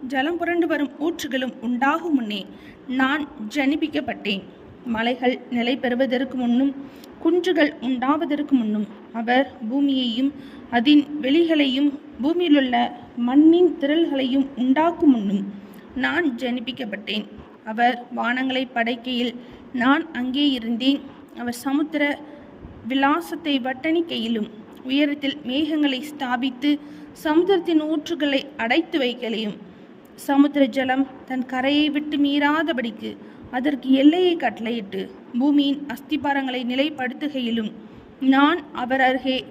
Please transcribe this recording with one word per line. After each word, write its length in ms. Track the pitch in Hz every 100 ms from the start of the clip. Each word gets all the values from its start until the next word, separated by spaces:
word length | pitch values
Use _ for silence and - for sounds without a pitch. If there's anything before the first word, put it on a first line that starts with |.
| 254
ஜலம் 280 | 262 277 339
புரண்டு 260 | 339 349 320
வரும் 260 | 302 285 -
ஊற்றுகளும் 500 | 294 - 294 262 254 - 226
உண்டாகும் 480 | 247 269 311 339 285
முன்னே 220 | 220 208 - - - - - 254
நான் 220 | 262 302 294 - 214
ஜனிப்பிக்கப்பட்டேன். 880 | 294 269 311 320 294 - 208 202 196 - - - - -
மலைகள் 400 | 220 233 247 247 254 - 240
நிலை 180 | 233 269
பெறுவதற்கு 600 | 247 240 269 262 262 262
முன்னும் 300 | 240 240 277 269 - - - -
குன்றுகள் 500 | 330 349 359 330 294 - 240
உண்டாவதற்கு 680 | 254 254 311 311 285 294 269
முன்னும் 260 | 220 208 208 - - 226
அவர் 280 | 226 247 269 - 220
பூமியையும் 640 | 269 285 269 247 226 277 294 - - -
அதின் 320 | 240 240 294 294 294
வெளிகளையும் 680 | 262 294 339 320 285 247 285 277 - -
பூமியிலுள்ள 560 | 254 339 349 294 262 240 240 - - - 240
மண்ணின் 420 | 269 311 330 359 -
திரள்களையும் 680 | 277 311 330 277 262 269 269 -
உண்டாக்கும் 500 | 254 269 330 339 320
முன்னும் 280 | 247 202 202 196 - - - - -
நான் 240 | 262 339 339 233
ஜனிப்பிக்கப்பட்டேன். 840 | 254 247 233 247 240 202 208 208 - - - - -
அவர் 260 | 220 240 240 240 240
வானங்களை 460 | 226 247 262 262 262 -
படைக்கையில் 560 | 226 240 240 247 240 226 - - - 254
நான் 220 | 240 294 320 -
அங்கே 280 | 254 262 294 262
இருந்தேன். 440 | 226 233 254 277 - - - -
அவர் 180 | 240 240
சமுத்திர 400 | 277 277 311 294 294 269 - - - - - - 220
விலாசத்தை 640 | 269 277 311 339 330 302 277 247
வட்டணிக்கையிலும் 800 | 254 320 330 339 254 226 226 208 - - - 262
உயரத்தில் 480 | 269 294 285 277 269 233
மேகங்களை 500 | 254 311 311 294 254 -
ஸ்தாபித்து 640 | - 254 247 262 254 294 294 - - - -
சமுத்திரத்தின் 600 | 320 311 370 392 349 320
ஊற்றுகளை 540 | 302 311 294 330 294 277 - -
அடைத்து 340 | 226 269 330 330
வைக்கலையும், 580 | 254 240 233 220 220 - - - - - - - -
சமுத்திர 360 | 277 285 285 269 262
ஜலம் 280 | 262 262 269 - -
தன் 160 | 262 254
கரையை 360 | 254 262 294 302
விட்டு 220 | 294 302 294
மீறாதபடிக்கு 840 | 285 285 294 302 320 254 240 - 220 208 - - - 247
அதற்கு 320 | 262 285 262 262
எல்லையை 340 | 285 339 370
கட்டளையிட்டு 640 | 339 247 214 226 240 196 196 190 - - 247
பூமியின் 420 | 277 294 277 285 285
அஸ்திபாரங்களை 680 | 240 - 302 269 277 269 254 247
நிலைப்படுத்துகையிலும் 1000 | 254 294 302 254 254 294 269 240 233 214 - - - - - 262
நான் 260 | 269 285 339 294 -
அவர் 200 | 240 262 262
அருகே 300 | 262 269 262 202